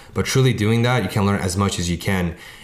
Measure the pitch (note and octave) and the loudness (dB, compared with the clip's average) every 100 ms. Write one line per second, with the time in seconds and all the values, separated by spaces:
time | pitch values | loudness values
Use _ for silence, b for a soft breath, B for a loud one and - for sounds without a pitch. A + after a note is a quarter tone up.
0 | B G2 F#2+ C3+ C3 G2+ G#2 A#2 A#2+ A#2+ | B -4 0 2 2 2 2 2 2 0
1 | F#2+ A2 G2+ G2+ F2+ F#2 G2 - F2 E2 | 0 0 2 2 0 0 0 0 -2 -2
2 | - F#2+ F2 D#2+ B B | -2 -2 -2 -6 B B